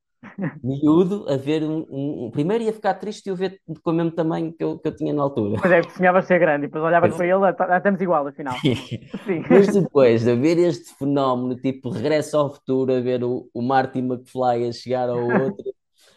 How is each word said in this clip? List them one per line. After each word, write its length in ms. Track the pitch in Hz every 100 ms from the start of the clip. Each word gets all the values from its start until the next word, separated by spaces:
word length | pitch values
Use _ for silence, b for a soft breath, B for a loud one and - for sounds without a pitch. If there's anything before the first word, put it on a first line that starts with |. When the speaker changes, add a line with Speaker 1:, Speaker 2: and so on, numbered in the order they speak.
| _ _
Speaker 1:
<laughs> 380 | 226 - 143 -
Speaker 2:
miúdo, 680 | 123 139 151 160 185 202 -
a 60 | 135
ver 260 | 131 156
um, 220 | 156 156 -
um, 360 | 135 143 95 117
um, 60 |
primeiro 320 | 143 156 226
ia 80 | 220
ficar 200 | 214 202 185
triste 280 | 196 214
de 80 | 196
o 40 | 180
ver 240 | 185 185 - 156
com 80 | 175
o 20 |
mesmo 180 | 165 165
tamanho 400 | 165 160 170 165
que 100 | 165
eu, 140 | 160 156
que 100 | 156
eu 80 | 156
tinha 160 | 151
na 80 | 147
altura. 360 | 143 131 104 -
Speaker 1:
Pois 120 | 185 170
é, 20 |
que 80 | 170 -
sonhavas 300 | 180 185 -
ser 120 | 180
grande 200 | 165 147
e 40 | 143
depois 160 | 156
olhavas 280 | 165 170 170
Speaker 2:
Pois. 40 | 160
Speaker 1:
para 100 | 175
ele, 120 | 190 196
"Ah, 60 | -
tá, 60 | 175
ah, 40 | 180
estamos 220 | 202 185
igual, 260 | 185 160 143
afinal." 320 | 139 139 123
Speaker 2:
<laughs> 580 | 143 117 - 113 - 196 214
Speaker 1:
Sim. 180 | 165 135
Speaker 2:
Mas 240 | 185 202
depois 520 | 202 165 143 127 113
de 100 | 113 120
ver 220 | 151 170
este 360 | 175 156 - -
fenómeno, 600 | 139 143 135 123 127 123
tipo 300 | 135 131 123
Regresso 460 | 107 135 151 - 151
ao 160 | 139
Futuro, 380 | - - 131 127
a 60 | 127
ver 220 | 123 127
o, 240 | 123 127 -
o 100 | 113
Marty 360 | 120 131 127 131
McFly 680 | 127 127 127 127 127 120 120
a 40 |
chegar 360 | 117 117 127 123
ao 140 | 120
outro 420 | 120 127 135 - - - _ _ b